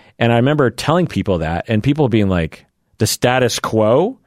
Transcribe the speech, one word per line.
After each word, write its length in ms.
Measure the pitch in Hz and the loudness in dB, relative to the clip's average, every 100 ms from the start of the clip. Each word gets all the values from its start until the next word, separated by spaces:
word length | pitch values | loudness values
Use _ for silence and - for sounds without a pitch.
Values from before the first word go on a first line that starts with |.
| - - | -16 -2
And 140 | 117 | 0
I 60 | 117 | 2
remember 320 | 131 151 123 | 2 2 0
telling 340 | - - 175 170 | -2 -2 0 0
people 320 | 98 98 87 | -4 -2 -2
that 260 | 78 85 - | -2 -6 -2
and 160 | 110 | -2
people 240 | 131 147 131 | 0 0 0
being 200 | 110 98 | 2 0
like, 360 | 90 80 - _ _ _ - | 0 -2 -8 _ _ _ -6
"The 80 | 110 | -4
status 520 | - 123 127 120 - | -2 0 2 0 -2
quo? 580 | - 110 107 131 208 262 | -4 0 2 2 0 -6